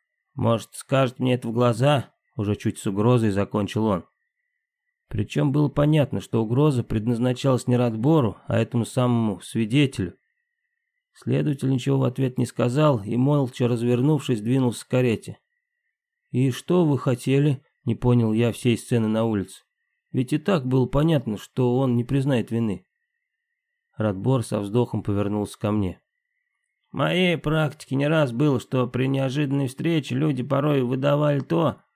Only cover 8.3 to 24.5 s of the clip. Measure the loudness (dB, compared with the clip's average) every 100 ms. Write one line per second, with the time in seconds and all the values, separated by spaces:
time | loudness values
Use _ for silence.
8.3 | -2 -4 -2 0 -2 -2 0 0 2 0
9.3 | -2 -6 -4 0 2 2 0 -6 -8 _
10.3 | _ _ _ _ _ _ _ _ _ -2
11.3 | 0 0 -2 -2 0 0 0 0 0 -2
12.3 | -2 -4 -2 0 2 2 2 0 0 2
13.3 | 2 0 0 0 0 0 2 2 0 0
14.3 | -2 0 0 0 -2 -2 0 0 -2 -6
15.3 | -18 _ _ _ _ _ _ _ _ _
16.3 | -2 0 -2 0 2 2 2 0 -2 2
17.3 | 2 2 0 _ _ -4 0 4 4 4
18.3 | 2 0 0 0 0 0 0 2 0 0
19.3 | 0 -4 -10 _ _ _ _ _ -4 -2
20.3 | -2 0 -2 2 0 2 2 2 2 0
21.3 | -8 -6 -2 0 2 2 0 0 0 0
22.3 | 0 0 -2 -2 -4 _ _ _ _ _
23.3 | _ _ _ _ _ _ -4 -4 -2 0
24.3 | 0 -2